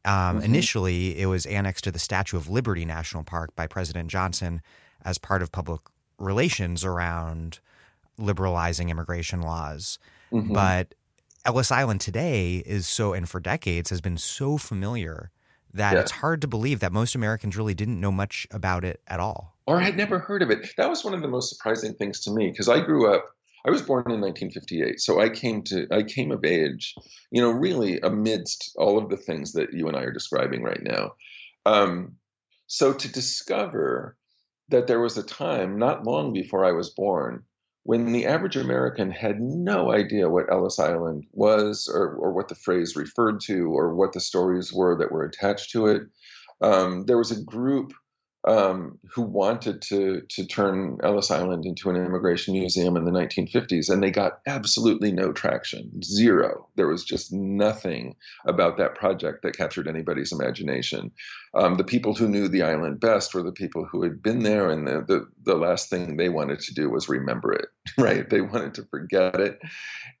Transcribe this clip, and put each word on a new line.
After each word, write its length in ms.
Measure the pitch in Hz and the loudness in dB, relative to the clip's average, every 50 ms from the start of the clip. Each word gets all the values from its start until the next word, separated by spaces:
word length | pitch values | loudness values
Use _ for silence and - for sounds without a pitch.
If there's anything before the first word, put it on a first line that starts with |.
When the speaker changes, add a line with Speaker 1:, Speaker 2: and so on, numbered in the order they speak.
| - | 0
Speaker 1:
Um, 320 | 95 98 95 90 90 90 | 2 2 4 4 2 2
Speaker 2:
Mm-hmm. 80 | 107 107 | 2 2
Speaker 1:
initially, 720 | 107 120 160 - - - 113 92 92 90 87 92 92 80 73 | 2 2 2 2 0 0 0 0 0 0 0 0 -2 -2 -2
it 80 | 98 | -2
was 200 | 95 92 90 - | 0 0 -2 -2
annexed 380 | - 101 101 98 95 92 - - | -2 -2 -2 -2 -2 -4 -4 -4
to 80 | 101 80 | -6 -4
the 60 | 80 | -4
Statue 380 | - - 101 92 98 - - | -4 -2 -2 -2 -2 -2 -4
of 120 | 87 73 78 | -6 -4 -2
Liberty 360 | 98 123 127 117 95 85 85 | -2 -2 0 0 -2 -2 -4
National 380 | 80 80 80 82 - - 82 78 | -6 -6 -6 -8 -8 -8 -10 -10
Park 320 | - 87 85 82 78 - | -8 -8 -8 -8 -8 -8
by 120 | - 82 | -8 -8
President 420 | 80 - 95 90 76 85 87 82 82 | -6 -6 -6 -6 -6 -6 -6 -6 -4
Johnson 540 | - 92 92 92 85 - 95 87 85 82 - _ _ _ _ _ _ _ - | -2 -2 -2 -2 -2 -4 -4 -4 -6 -6 -10 _ _ _ _ _ _ _ -6
as 140 | 92 92 - | -6 -6 -4
part 240 | - - 98 92 87 | -2 -2 0 0 0
of 100 | 80 - | -2 -6
public 280 | 90 80 80 82 76 - _ _ _ _ _ _ - | -6 -6 -6 -8 -10 -10 _ _ _ _ _ _ -8
relations 640 | 101 95 98 110 147 180 - - 98 87 87 85 90 | -4 -2 0 0 0 0 0 -2 -2 -2 -2 -2 -2
around 760 | 95 90 87 87 85 85 85 82 82 80 82 82 85 82 - _ _ _ _ _ _ _ _ _ _ _ - | -2 -2 -2 -2 -2 -4 -4 -6 -6 -6 -8 -8 -10 -10 -14 _ _ _ _ _ _ _ _ _ _ _ -6
liberalizing 720 | 107 101 98 82 95 92 87 87 85 87 85 85 87 85 | -2 -2 0 0 0 0 0 0 0 0 -2 -2 -2 -2
immigration 540 | 82 80 85 - 87 87 80 - - 90 85 | -4 -4 -4 -4 -6 -6 -6 -4 -4 -4 -4
laws. 560 | 80 82 82 78 76 76 76 101 - - - _ _ _ _ _ _ - | -4 -4 -6 -6 -8 -8 -10 -10 -10 -10 -12 _ _ _ _ _ _ -4
Speaker 2:
Mm-hmm. 220 | 113 107 110 104 | -2 -2 0 2
Speaker 1:
But 400 | 104 98 92 92 90 90 - _ _ _ _ _ _ _ _ _ _ - | 2 4 4 4 2 0 -4 _ _ _ _ _ _ _ _ _ _ -2
Ellis 260 | 127 117 127 123 - | 0 0 2 2 2
Island 300 | 131 123 135 117 107 95 | 2 2 2 2 0 -2
today 600 | - - 90 113 160 175 139 107 90 87 90 92 - | -4 -4 -4 -2 -2 0 0 0 0 0 0 -2 -4
is 220 | - 101 101 87 | -4 -4 -4 -2
so, 260 | - - - 113 101 90 | -2 -2 0 0 0 0
and 160 | 95 85 82 | -2 -4 -4
for 120 | - 92 | -6 -6
decades 500 | - 90 123 160 - 95 85 85 82 - | -4 -4 -4 -2 -2 -2 -2 -2 -2 -2
has 100 | 95 90 | -4 -4
been 160 | 80 92 87 | -4 -4 -4
so 420 | 80 - - - - 135 139 151 147 | -4 -4 -6 -6 -4 -2 -2 -2 -2
familiar 720 | - - 110 95 95 104 123 117 90 80 80 78 - 85 - _ _ _ _ _ _ _ - | -4 -6 -6 -4 -4 -4 -4 -4 -6 -8 -8 -12 -14 -16 -18 _ _ _ _ _ _ _ -4
that 180 | 95 104 101 95 | 0 2 4 4
Speaker 2:
Yeah. 80 | 87 | 4
Speaker 1:
it's 120 | - - - | 2 0 -2
hard 280 | - - 156 165 156 | -2 0 0 0 0
to 80 | 147 139 | -2 -2
believe 320 | 117 110 113 135 143 98 | -2 0 0 0 0 0
that 120 | 98 90 87 | 0 0 2
most 220 | 107 113 117 - | 2 0 0 0
Americans 420 | 131 113 107 110 107 - 107 87 | 0 0 0 0 -2 -2 -4 -4
really 180 | 104 110 107 98 | -2 -2 -2 -2
didn't 260 | 85 104 113 120 87 | -2 -2 -2 -2 0
know 100 | 95 101 | 0 0
much 360 | 95 95 98 101 - - - - | 0 0 0 -2 -4 -8 -10 -10
about 340 | - - 85 95 92 87 90 | -8 -4 -2 0 0 0 -2
it 160 | 90 - - _ | -4 -6 -8 _
at 140 | - 92 85 | -8 -4 -4
all. 360 | 90 107 - - - - _ _ _ | -4 -4 -4 -8 -12 -16 _ _ _
Speaker 2:
Or 140 | - 156 175 | 2 2 4
had 160 | 180 202 175 | 4 2 2
never 220 | 180 208 208 202 180 | 0 0 0 0 -2
heard 240 | - - 202 196 180 | -2 -2 -2 0 2
of 80 | 113 | 2
it. 200 | 151 - - - - | 2 0 -2 -2 -2
That 120 | - 185 - | 0 0 2
was 160 | 339 - - | 0 -2 -4
one 100 | 214 190 | -4 -4
of 60 | 175 | -4
the 80 | 151 139 | -4 -4
most 220 | 123 123 123 - | -4 -4 -4 -6
surprising 440 | - - - 110 110 107 110 107 - | -8 -4 -2 -2 0 0 -2 -4 -6
things 260 | - 104 101 95 - | -4 -6 -6 -6 -6
to 100 | - 101 | -6 -4
me, 240 | 104 110 107 113 - | 0 0 0 0 0
'cause 140 | - 101 190 | 0 2 4
I 120 | - 160 | 4 4
grew 320 | 175 156 156 143 117 107 98 | 4 4 4 4 6 6 6
up, 140 | 95 - - - _ _ _ _ _ - | 4 2 -2 -12 _ _ _ _ _ 0
I 40 | - | 2
was 120 | - 285 - | 2 2 2
born 280 | - 135 127 120 120 | 0 0 0 0 0
in 100 | 117 107 | -2 -2
nineteen 300 | 101 95 85 - 98 90 | -2 -2 -4 -4 -8 -8
fifty-eight, 500 | - - - - 87 82 - - - - | -8 -10 -10 -6 -4 -2 0 0 -2 -2
so 200 | - - - 90 | 0 2 4 4
I 80 | 107 117 | 4 2
came 340 | 113 - - 120 110 104 - | 2 0 -2 -2 -2 -2 -4
to, 220 | - 95 90 - - | -4 -4 -4 -2 0
I 140 | 87 107 107 | 0 0 0
came 260 | 107 - 135 127 147 | 0 -2 -4 -4 -2
of 140 | - 64 - | -2 0 2
age, 500 | 78 87 82 78 71 64 - - - - - - - - - - _ | 2 4 4 2 2 0 -4 -10 -12 -12 -14 -18 -20 -20 -20 -10 _
you 120 | - 120 123 | 2 2 4
know, 80 | 117 | 4
really 500 | 117 123 156 190 180 135 110 98 87 - | 4 2 2 0 2 2 2 0 0 0
amidst 720 | - 90 107 104 107 110 110 95 85 - - - - - - | 0 0 2 2 2 0 0 0 -2 -6 -8 -10 -10 -8 -2
all 200 | - - 104 101 | 2 4 4 4
of 140 | 220 214 - | 4 2 0
the 60 | 101 | -4
things 360 | - - - 82 78 73 73 76 | -6 -4 -4 -6 -6 -6 -4 -2
that 200 | 82 76 - - | -2 -2 -2 -2
you 160 | 85 80 78 | -4 -4 -2
and 80 | 76 | -2
I 60 | 67 64 | -2 -4
are 100 | 62 64 | -4 -4
describing 500 | - - - - 65 65 67 65 60 58 | -6 -6 -2 0 0 0 0 -2 -2 -2
right 200 | 53 50 50 - | -4 -4 -4 -4
now. 320 | - - - 50 - - _ - - - - - - _ _ - | -2 -2 -2 -2 -4 -6 _ -20 -20 -20 -20 -20 -20 _ _ 2
Um, 520 | 101 107 104 101 95 87 87 92 - - - _ _ _ _ _ _ _ _ _ | 4 6 6 6 4 2 -2 -6 -8 -12 -20 _ _ _ _ _ _ _ _ _
so 260 | - - - 143 139 139 | -10 0 2 4 4 4
to 200 | - - - - | 2 -4 -8 -6
discover 1040 | 135 123 - - - - - 196 214 202 180 156 - 76 65 62 60 - - - _ _ _ _ _ _ _ _ _ _ - | -6 -4 -4 -4 -4 -4 -2 -2 -2 -2 -2 -2 -2 0 0 0 -2 -4 -8 -14 _ _ _ _ _ _ _ _ _ _ 2
that 180 | 143 123 123 | 2 4 4
there 140 | 127 120 117 | 4 2 2
was 180 | 120 117 - 113 | 2 0 -2 -4
a 40 | 107 | -8
time 560 | - - - 143 - - 117 92 92 98 104 | -8 -8 -6 -4 -2 -2 -2 -2 -2 -2 0
not 260 | 117 135 - - - | 0 0 0 0 -2
long 280 | 110 131 151 151 135 110 | -2 -2 0 0 -2 -2
before 320 | 95 92 - - 95 95 | -4 -4 -2 0 2 4
I 80 | 92 85 | 4 4
was 180 | 82 90 - | 2 0 -4
born 520 | - - 98 101 92 78 69 58 60 - - _ _ _ _ _ _ _ - | -4 -2 0 0 0 0 0 -2 -6 -8 -14 _ _ _ _ _ _ _ -2
when 280 | - 117 117 117 117 117 | 0 2 2 2 2 2
the 140 | 120 - | 2 2
average 300 | - 147 165 185 190 - | 2 0 0 -2 -2 -4
American 560 | 135 131 127 127 127 127 123 - - 101 92 90 | -2 -2 0 0 0 0 0 0 -2 -2 -4 -4
had 280 | - 117 104 101 104 | -4 -4 -2 -2 -2
no 520 | 117 127 151 175 175 190 208 185 175 123 110 | -4 -4 -4 -2 -2 0 0 2 2 4 4
idea 360 | 107 101 - 107 104 92 82 | 2 2 2 2 2 2 4
what 220 | 85 90 - - | 4 2 2 2
Ellis 300 | 90 92 90 95 - - | 2 2 2 0 0 2
Island 440 | 78 78 85 85 85 82 78 73 73 - - | 2 2 2 0 -2 -2 -4 -6 -10 -8 -2
was 560 | 101 107 107 110 107 104 104 104 101 - - - | 2 4 6 6 6 4 2 0 -4 -4 -2 0
or, 220 | 95 98 80 - | 0 0 0 0
or 160 | - 78 92 92 | -2 -2 -2 0
what 160 | 92 101 - | -2 -2 -4
the 80 | 90 | -8
phrase 400 | - - - 92 90 85 85 87 | -6 -2 0 2 2 2 0 -2
referred 440 | 73 69 - - - 117 110 107 101 - | -6 -6 -4 0 2 2 2 2 0 -4
to 240 | - 101 92 85 80 78 | -2 -2 0 0 2 2
or 180 | 67 82 85 82 | 2 2 2 2
what 180 | 87 98 95 - | 2 2 2 0
the 80 | 92 | -2
stories 520 | - - - 92 90 92 90 90 90 - 90 | -6 -2 0 2 2 2 2 0 -2 -2 0
were 240 | 92 92 90 87 80 | 2 4 4 4 2
that 140 | 80 - 78 | 0 0 0
were 120 | 80 76 | -2 -4
attached 460 | 78 - - 98 98 101 - - - | -4 -4 -2 0 0 0 -2 -4 -4
to 160 | - 117 110 | -2 2 4
it. 160 | 107 104 - - - _ _ - - - - - - - - | 4 4 2 0 -6 _ _ -20 -20 -20 -20 -20 -20 -4 0
Um, 460 | - 107 101 95 92 92 90 90 98 | 4 4 6 6 4 2 0 -2 2
there 120 | 110 123 117 | 2 4 4
was 120 | 113 107 | 4 2
a 100 | 117 104 - | -2 -6 -6
group, 480 | - 110 113 123 135 139 135 - 139 - - _ _ _ _ _ _ _ _ - - | -6 -6 -4 0 0 0 0 -2 -4 -10 -20 _ _ _ _ _ _ _ _ 0 4
um, 500 | 110 107 98 95 92 92 87 - - - - 87 | 4 4 4 4 2 -2 -4 -8 -12 -16 -20 -8
who 120 | - 123 117 | -4 -4 -4
wanted 600 | 104 92 101 95 101 117 120 - 110 98 - - | 0 0 2 2 2 2 0 -2 -4 -6 -6 -4
to, 400 | - 101 98 98 95 95 - - - | -2 0 0 2 2 0 -2 -6 -8
to 180 | - - 92 | -8 -8 -8
turn 520 | - - - 101 98 95 95 98 76 64 - - | -4 0 2 2 2 2 0 -2 -4 -4 0 0
Ellis 300 | 90 104 101 98 - 92 | 2 2 2 2 2 0
Island 320 | 78 90 92 90 85 82 | 0 0 0 -2 -2 -4
into 260 | 92 87 - - 95 | -4 -6 -4 -2 0
an 60 | 90 | 0
immigration 580 | 90 90 90 92 90 87 90 85 - - - 95 | 0 0 0 0 0 2 2 2 2 0 0 -2
museum 420 | 95 92 90 87 92 87 90 87 | 0 0 0 2 2 2 4 2
in 80 | 87 82 | 2 2
the 60 | 87 | 2
nineteen 380 | 90 90 87 - - - 87 - | 2 2 2 0 0 -2 -2 0
fifties, 400 | - 117 - - 92 82 71 - | 0 0 0 2 0 0 2 2
and 120 | 92 98 | 2 4
they 100 | 98 95 87 | 4 2 2
got 280 | 104 98 92 - - - | 2 2 0 0 -4 -6
absolutely 640 | 135 139 135 101 - - 113 113 113 113 110 104 104 | -6 -4 -4 -2 0 2 4 4 4 4 4 2 0
no 220 | 92 90 95 85 - | 2 2 0 0 0
traction, 680 | - - - - - - - - - - 57 57 - - | 0 0 0 0 -2 -4 -6 -10 -10 -10 -12 -10 -10 -6
zero. 680 | - 98 104 113 117 98 78 - - - - - _ _ | -2 2 6 6 8 8 8 6 4 2 -4 -8 _ _
There 100 | - 95 | 0 2
was 180 | 76 80 - - | 2 2 0 -2
just 280 | - - - - - 95 | -4 -4 -4 -4 -4 -6
nothing 800 | 98 98 98 98 101 101 107 110 - - 95 80 58 60 64 - _ - - - - - | -4 -2 -2 0 2 2 2 2 0 -2 -4 -4 -4 -6 -10 -12 _ -20 -20 -20 -6 -2
about 300 | - 87 87 90 85 82 - | 0 2 4 4 4 4 2
that 160 | 90 - - | 0 0 0
project 480 | - - 95 95 82 - 78 73 - - | 0 0 0 0 0 -2 -4 -4 -4 -4
that 140 | - - | -6 -4
captured 320 | - 85 76 - 92 78 80 | -2 -4 -4 -2 -4 -4 -4
anybody's 440 | 80 80 80 90 - - 69 - 87 | -4 -4 -4 -2 -2 -2 -4 -4 -4
imagination. 800 | 73 67 62 - - 104 71 65 64 - - - 52 50 - - - - - - - - - - | -2 -2 -2 -2 -4 -4 -2 -2 -2 -2 -4 -4 -6 -6 -8 -12 -14 -18 -18 -18 -18 -12 -4 2
Um, 220 | - 95 90 90 | 2 4 4 4
the 80 | - - | 2 2
people 300 | - 123 123 - 107 104 | 2 0 0 2 2 2
who 140 | - 117 107 | 2 2 2
knew 180 | 104 101 101 | 4 2 2
the 160 | 92 90 92 82 | 2 2 2 2
island 380 | 80 80 78 82 76 71 71 | 2 2 0 0 -2 -2 0
best 340 | - 113 110 98 - - - | 2 4 4 4 2 0 -2
were 80 | 92 85 | -4 -4
the 80 | 90 | -4
people 340 | 90 - 98 85 - 82 78 | -4 -6 -6 -6 -4 -6 -6
who 180 | - - - - | -4 -2 -2 0
had 200 | 85 76 - - | -2 -2 -2 -2
been 220 | 107 113 127 113 | 0 0 2 2
there, 260 | 104 107 104 98 87 | 2 4 4 4 2
and 160 | 80 78 76 | 2 0 0
the, 180 | 67 69 78 76 82 | -2 -2 -2 0 2
the, 180 | 95 82 - - _ _ - | 2 0 0 -4 _ _ 0
the 140 | 98 92 | 2 2
last 320 | 78 82 87 87 82 - - | 4 4 2 2 0 0 -2
thing 280 | 98 90 90 85 76 | -4 -4 -4 -2 -2
they 120 | 78 87 90 | 0 0 2
wanted 320 | 87 80 73 69 71 76 | 2 0 0 -2 -4 -4
to 140 | - - - | -6 -6 -4
do 140 | - 76 69 | -2 0 0
was 200 | 58 - - - | 0 -2 -2 -2
remember 440 | 67 64 67 64 60 58 - - - | -2 -2 -2 -2 -4 -2 0 0 0
it, 140 | - - - _ _ - | 0 -2 -6 _ _ -18
<laughs> 160 | - - - | -4 2 4
right? 300 | 123 190 175 - - - | 4 4 4 2 2 2
They 120 | 110 101 131 | 2 2 2
wanted 320 | 101 101 117 90 69 - | 0 -2 -4 -4 -4 -8
to 100 | - - | -12 -12
forget 560 | - - 67 78 90 95 95 92 92 92 90 | -10 -10 -10 -4 0 2 2 4 4 2 2
it. 180 | 98 101 - - - 160 - - - - - - - - - _ | 0 0 -2 -6 -12 -18 -16 -16 -14 -14 -14 -14 -16 -18 -6 _